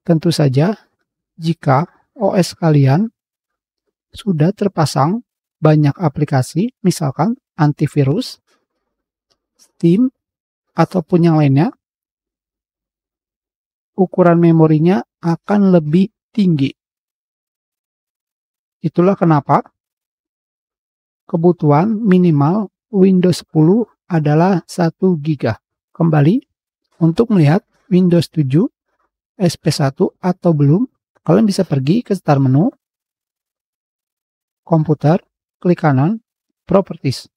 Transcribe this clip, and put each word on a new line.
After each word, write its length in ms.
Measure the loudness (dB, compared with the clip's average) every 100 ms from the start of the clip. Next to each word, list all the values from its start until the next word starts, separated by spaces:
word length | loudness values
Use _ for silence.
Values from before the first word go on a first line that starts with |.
Tentu 320 | -2 -2 0
saja, 400 | 0 0 0 -2 -4 _ _ _ _ _ _
jika 480 | -6 -6 -2 -2 -2 _ _ -6
O 160 | -2
S 240 | 0 -2 -2
kalian 560 | 0 2 2 2 -2 _ _ _ _ _ _ _ _ _ _
sudah 480 | -12 -6 -2 -2 -2
terpasang 640 | -6 -2 -4 -2 -2 -4 -10 _ _ _
banyak 320 | 0 2 0 0
aplikasi, 720 | -6 -4 -4 -2 -4 -4 -6 _
misalkan 560 | -4 -2 -6 -4 -4 -4 _ -2
antivirus, 800 | -2 0 -4 -2 -2 -2 -6 -14 _ _ _ _ _ _ _ _ _ _ _ _
Steam, 480 | _ _ 0 2 0 _ _ _ _ _ _
ataupun 560 | -4 -2 -2 -2 0 2
yang 80 | 2
lainnya, 400 | 2 2 0 -6 _ _ _ _ _ _ _ _ _ _ _ _ _ _ _ _ _ _ _ _ _ -4
ukuran 400 | -4 2 2 4
memorinya 640 | 4 4 2 2 2 -2 -4 _
akan 560 | -6 -6 -2 0 2 2
lebih 320 | 2 0 0 _ _
tinggi. 400 | -2 0 0 -2 -6 _ _ _ _ _ _ _ _ _ _ _ _ _ _ _ _ _ _ _ _
Itulah 320 | -6 0 0
kenapa 480 | 0 0 0 0 -2 -2 _ _ _ _ _ _ _ _ _ _ _ _ _ _ _ _
kebutuhan 720 | 0 0 0 2 2 0 -2
minimal 720 | 0 2 4 2 0 -2 -6 _ _
Windows 560 | 0 2 4 0 -2
sepuluh 400 | -4 0 2 2 -2 _ _
adalah 560 | -4 0 0 0 -2 -6
satu 480 | -4 -4 -2 -2 -2
giga. 400 | -4 -4 -4 -6 _ _ _
Kembali, 480 | _ 0 2 2 0 _ _ _ _ _ _
untuk 320 | -2 0 0
melihat 320 | 2 2 0 _ _ _
Windows 400 | 0 2 0 -2
tujuh, 400 | -4 -2 -2 -2 _ _ _ _ _ _
S 240 | -6 -4 -4
P 80 | -6
satu 400 | -4 -4 -2 -6 _
atau 320 | -6 -2 -2
belum, 320 | 0 2 0 -2 _ _ _ -2
kalian 160 | 0
bisa 240 | 0 -2 -4
pergi 400 | -4 -2 -4 -4
ke 80 |
start 240 | -6 -2 0
menu, 320 | 2 2 0 _ _ _ _ _ _ _ _ _ _ _ _ _ _ _ _ _ _ _
komputer, 560 | -4 -4 -2 -2 0 -2 _ _ _ _
klik 240 | -4 -2
kanan, 400 | 0 0 -2 -4 _ _ _ _ _
properties. 560 | -2 -2 -8 -8 -8 -14